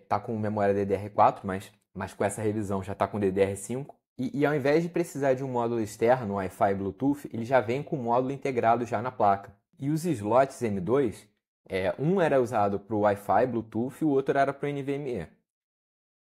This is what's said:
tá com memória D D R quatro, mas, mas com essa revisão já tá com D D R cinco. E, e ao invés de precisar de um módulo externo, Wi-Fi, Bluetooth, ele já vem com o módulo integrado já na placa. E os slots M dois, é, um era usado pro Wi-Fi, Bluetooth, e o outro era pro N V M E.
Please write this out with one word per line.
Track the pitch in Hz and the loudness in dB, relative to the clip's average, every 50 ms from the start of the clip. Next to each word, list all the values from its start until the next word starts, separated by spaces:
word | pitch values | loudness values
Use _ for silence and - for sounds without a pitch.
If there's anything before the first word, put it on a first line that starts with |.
| _ | _
tá | - 104 101 | -4 -4 -4
com | - 123 113 107 | -2 -4 -6 -4
memória | 107 104 107 107 101 101 101 | -4 -2 0 0 2 2 2
D | 101 101 | 2 0
D | 98 95 | 0 -2
R | 92 107 104 | -4 -4 -2
quatro, | - - 110 131 - - - | 2 4 4 4 4 0 -6
mas, | 95 92 95 - - _ _ _ _ - | -6 -6 -6 -8 -12 _ _ _ _ -12
mas | 92 98 92 - | -10 -10 -10 -4
com | - 110 | -2 -2
essa | 98 - 113 | -2 -2 -2
revisão | 110 107 104 110 101 95 101 95 | -4 -2 -2 -2 -4 -4 -4 -6
já | 92 104 95 | -6 -6 -2
tá | - 101 | -2 -2
com | - - 104 | -2 -2 0
D | 104 95 | 0 0
D | 92 98 | 2 2
R | 95 98 101 | 2 2 0
cinco. | - - - 120 131 143 - - _ _ _ _ | -6 -8 -8 -8 -8 -8 -12 -16 _ _ _ _
E, | - 131 120 123 143 | -8 -8 -4 -2 0
e | 143 | 0
ao | 143 151 | 2 2
invés | 143 123 143 151 165 | 2 2 2 2 2
de | 170 170 | 2 0
precisar | - 170 170 - - 135 139 135 131 | -2 -4 -4 -4 -4 -2 2 2 2
de | 127 139 | 0 -2
um | 131 | -4
módulo | 123 120 117 117 120 113 | -2 -2 0 0 0 -2
externo, | 107 101 - - 113 117 127 131 117 98 101 | -2 -4 -2 2 4 4 4 4 2 -4 -4
Wi-Fi, | 101 92 92 - - 110 98 98 | -4 -4 -4 -2 0 2 2 2
Bluetooth, | 98 98 95 95 - 135 143 143 143 - - | 0 -2 -6 -4 -2 -2 -2 -2 -2 -6 -10
ele | - 113 113 | -8 -8 -4
já | 117 135 123 | 2 2 2
vem | 107 113 123 143 147 | 2 2 -2 -4 -4
com | - 165 | -6 -6
o | 139 | -4
módulo | 117 117 120 131 131 131 139 | -2 0 0 0 0 -2 -4
integrado | 135 - 139 127 113 107 113 117 120 120 | -6 -4 -4 -2 2 4 4 4 2 0
já | - 117 107 | -2 -4 -4
na | 120 127 | -4 -4
placa. | - - 107 101 98 98 - - - _ _ _ _ - | -2 2 2 2 2 2 -2 -12 -20 _ _ _ _ -8
E | 135 143 | -4 -4
os | 156 156 165 | -2 -2 -2
slots | 180 143 104 101 104 117 131 139 135 - - | -2 -4 -2 0 2 4 4 4 2 0 -4
M | 123 107 98 95 | -4 -4 -2 -2
dois, | 85 101 127 143 135 101 - - - _ _ _ _ _ _ _ _ | -2 0 0 2 0 0 -4 -8 -18 _ _ _ _ _ _ _ _
é, | - 95 92 95 95 - | -6 -4 -2 -2 -2 -2
um | - 135 165 196 196 | 0 0 0 2 2
era | 165 147 139 131 | 2 4 4 2
usado | 120 110 123 107 101 101 98 95 | 2 2 2 0 0 0 0 -2
pro | - - 110 104 | -4 -4 -2 2
Wi-Fi, | 104 104 101 - - - 95 107 131 | 2 2 2 0 0 2 4 4 4
Bluetooth, | 127 117 113 110 - - 110 123 139 - - | 2 0 -4 -6 -4 -4 -4 -4 -4 -4 -2
e | 160 | 0
o | 151 | 2
outro | 139 135 135 - 139 | 2 2 2 2 2
era | 139 139 139 139 | 2 2 0 0
pro | - 143 | -4 -6
N | 143 143 139 131 | -6 -6 -6 -4
V | 139 | -4
M | 139 143 147 131 | -6 -6 -4 -6
E. | 123 92 80 - _ _ _ _ _ _ _ _ _ _ _ _ _ _ _ _ _ _ _ | -6 -6 -8 -10 _ _ _ _ _ _ _ _ _ _ _ _ _ _ _ _ _ _ _